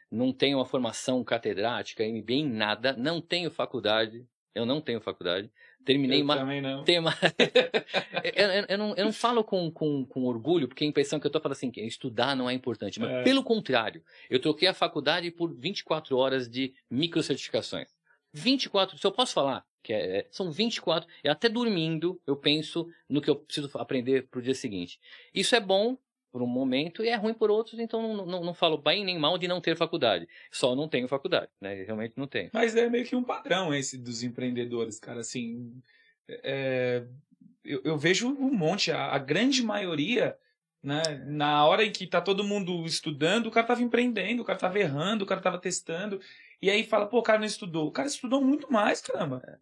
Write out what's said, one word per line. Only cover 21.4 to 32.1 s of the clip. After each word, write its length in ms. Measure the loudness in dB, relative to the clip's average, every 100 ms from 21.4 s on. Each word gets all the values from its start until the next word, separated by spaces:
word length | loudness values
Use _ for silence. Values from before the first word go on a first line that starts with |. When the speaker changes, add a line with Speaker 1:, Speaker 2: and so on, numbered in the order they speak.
| 0
Speaker 1:
dormindo 720 | 0 0 2 0 0 -2 -4 -4
eu 80 | -2
penso 520 | 2 2 0 -6 -8 -12 _
no 120 | -2
que 80 | 2
eu 80 | 0
preciso 320 | -2 -8 -6 -8
aprender 520 | -4 -4 2 0 0
pro 140 | -8
dia 120 | -4
seguinte. 460 | -2 -2 -6 -8 -12 -20 -20 -8
Isso 220 | -2 4 4
é 40 |
bom 380 | 4 2 2 -2 _ _ _
por 100 | -4
um 60 | -2
momento 560 | 0 2 0 -2 -2
e 60 | -2
é 60 | 0
ruim 180 | 0
por 180 | 2 2
outros, 260 | 2 0 -6
então 240 | -4 -4
não, 240 | -2 -4 -4
não, 160 | -4
não 120 | -4
falo 240 | 0 0 2
bem 260 | 2 0
nem 160 | 0 0
mal 180 | 2 2
de 120 | 0
não 100 | -2
ter 160 | 0 0
faculdade. 540 | 0 2 2 2 -2 -16 -14
Só 240 | 0 0 2
não 100 | 0
tenho 180 | -2 -2
faculdade, 440 | -4 0 0 -2 _
né? 220 | -8 -8
Eu 40 | -6
realmente 260 | -6 -6